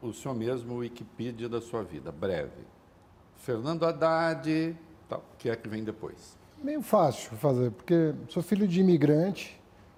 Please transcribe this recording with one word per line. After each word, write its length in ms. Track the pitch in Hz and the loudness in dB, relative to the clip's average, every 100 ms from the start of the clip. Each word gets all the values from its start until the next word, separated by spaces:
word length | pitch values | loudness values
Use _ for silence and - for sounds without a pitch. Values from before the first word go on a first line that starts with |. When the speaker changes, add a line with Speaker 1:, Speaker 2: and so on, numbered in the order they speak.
Speaker 1:
o 120 | 117 | -12
senhor 220 | 107 139 120 | -8 -6 -4
mesmo 400 | 113 127 120 123 | -2 -4 -4 -8
o 20 | |
Wikipedia 720 | 120 120 104 - 120 113 117 | -8 -10 -16 -10 -8 -8 -6
da 120 | 113 | -6
sua 220 | 113 113 | -6 -6
vida, 280 | 90 76 67 | -6 -10 -12
breve. 540 | 73 98 85 65 - - - - - _ - - - | -6 -2 -2 -4 -10 -20 -20 -20 -20 _ -20 -20 -14
Fernando 460 | - 113 135 165 165 | -4 -4 -2 0 0
Haddad, 920 | 160 160 160 165 156 151 156 165 165 - - - | 2 2 4 2 0 0 0 0 -4 -14 -18 -10
tal, 100 | - - | -10 -10
o 40 | - | -8
que 120 | 120 | -4
é 60 | 113 | -4
que 120 | 110 | -4
vem 160 | 107 | -8
depois? 540 | 107 107 - - - - - - | -6 -8 -10 -14 -20 -20 -20 -10
Speaker 2:
Meio 200 | 277 302 | -6 -4
fácil 500 | - 214 151 - - 110 | 2 4 4 2 -8 -2
fazer, 340 | 147 123 123 | 2 2 2
porque 420 | 107 - 170 156 - - | -2 2 4 4 0 -6
sou 140 | 180 | -6
filho 240 | 165 196 202 | 0 2 2
de 120 | 175 | 6
imigrante, 800 | 190 165 143 151 185 - - - - - - | 6 8 6 6 4 -2 -10 -16 -20 -20 -20